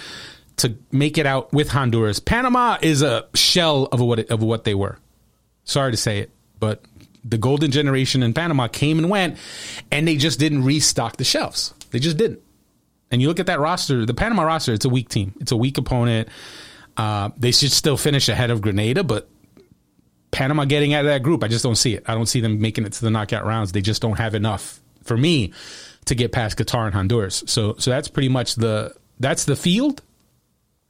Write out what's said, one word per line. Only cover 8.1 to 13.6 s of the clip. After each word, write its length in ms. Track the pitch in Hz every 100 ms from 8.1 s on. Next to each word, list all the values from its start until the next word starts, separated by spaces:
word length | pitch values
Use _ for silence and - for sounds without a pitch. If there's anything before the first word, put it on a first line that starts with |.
| 131
in 120 | 120
Panama 340 | 113 170 143 120
came 320 | - 147 160
and 100 | 165
went, 280 | 202 180 92 - - - - -
and 160 | 143 160
they 100 | 156
just 220 | 156 127
didn't 260 | 156 147 131
restock 520 | 151 - - 117 -
the 60 |
shelves. 500 | 131 294 - - - - -
They 80 | 123
just 200 | 151 156
didn't. 240 | 226 226 _ _ _ _ _ _ _
And 120 | 123
you 60 | 135
look 120 | 175
at 80 | 185
that 120 |
roster, 460 | 170